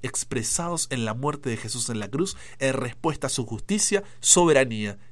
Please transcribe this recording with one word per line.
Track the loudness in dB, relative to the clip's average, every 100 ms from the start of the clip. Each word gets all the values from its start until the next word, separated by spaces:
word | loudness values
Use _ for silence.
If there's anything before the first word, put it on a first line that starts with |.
expresados | -8 -6 -4 -4 -2 -2 -2 -2 -2
en | -2
la | -2 -2
muerte | -2 -4 -4
de | -4
Jesús | -4 -6 -4
en | -4
la | -4
cruz, | -2 -2 -4 -12 -4
en | -2 0
respuesta | -4 -4 -2 -2 -2
a |
su | -2 -4
justicia, | -6 -2 0 2 0 -2 -2
soberanía | 6 8 8 6 4 0 -4 -6 -12